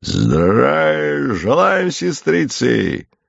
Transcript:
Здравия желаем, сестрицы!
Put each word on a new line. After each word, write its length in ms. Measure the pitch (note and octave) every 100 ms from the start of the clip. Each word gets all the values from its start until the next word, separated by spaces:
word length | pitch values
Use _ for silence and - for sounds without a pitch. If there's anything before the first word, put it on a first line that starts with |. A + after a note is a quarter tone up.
Здравия 1300 | - G1+ A1 C#2 F2 G#2 C3 D#3 D#3 D#3 - D3 C#3 G2+
желаем, 560 | E2+ C#3+ F#3+ F#3+ F#3
сестрицы! 1160 | E3 F3+ D3+ - E3 D#3+ - B2 A#2 F#2+ - - _